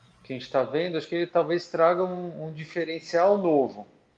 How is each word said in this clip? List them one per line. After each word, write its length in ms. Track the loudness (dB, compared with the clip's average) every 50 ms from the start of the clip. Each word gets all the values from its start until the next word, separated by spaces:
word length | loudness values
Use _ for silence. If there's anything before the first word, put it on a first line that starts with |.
| _ _ _ _ _
que 80 | -12
a 60 | -12 -10
gente 120 | -8 -4
tá 140 | -2 -2 0
vendo, 340 | 0 -2 -2 -2 -2 -4 -6
acho 100 | -6 -4
que 80 | -4
ele 120 | -4 -4 0
talvez 400 | 0 0 2 2 0 -4 -4 -4
traga 360 | 0 2 4 4 4 2 0
um, 440 | -2 -4 -6 -8 -10 -10 -10 -10 -10
um 60 | -10
diferencial 840 | -12 -14 -10 -6 -6 -6 -6 -6 -8 -6 -2 2 4 4 4 4 4
novo, 480 | 4 4 4 4 4 2 -2 -8 -18 -20 _ _ _ _ _